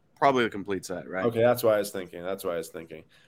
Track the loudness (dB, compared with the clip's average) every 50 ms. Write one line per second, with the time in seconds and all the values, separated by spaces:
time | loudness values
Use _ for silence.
0 | _ _ _ 2 4 4 4 4 2 0 0 -6 -6 -4 -4 -6 -4 -8 -10 -10
1 | -8 -6 -6 -2 -2 0 2 4 4 4 4 4 4 4 4 4 0 -2 -6 -8
2 | -10 -10 -12 -10 -8 -6 -6 -6 -4 -4 -4 -4 -6 -10 -12 -14 -14 -14 -16 -18
3 | -18 _ _ _ _